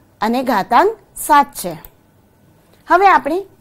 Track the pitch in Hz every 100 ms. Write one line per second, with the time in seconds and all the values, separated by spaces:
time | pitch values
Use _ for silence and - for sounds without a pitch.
0 | _ _ 220 247 269 208 180 240 381 453
1 | _ - - 285 269 - 175 160 - _
2 | _ _ _ _ _ _ _ _ - 349
3 | 392 311 285 349 392 _